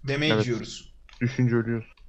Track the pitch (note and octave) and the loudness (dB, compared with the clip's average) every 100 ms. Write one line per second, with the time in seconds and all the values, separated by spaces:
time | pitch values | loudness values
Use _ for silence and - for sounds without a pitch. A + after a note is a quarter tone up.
0 | C3+ C#3 D3+ A2 A2+ A2+ F2+ - - - | -4 0 2 2 2 -2 -6 -14 -18 -20
1 | - - A#2+ - B2 A#2 A2+ A#2 A2+ - | -18 -4 -2 2 2 2 0 -4 -6 -20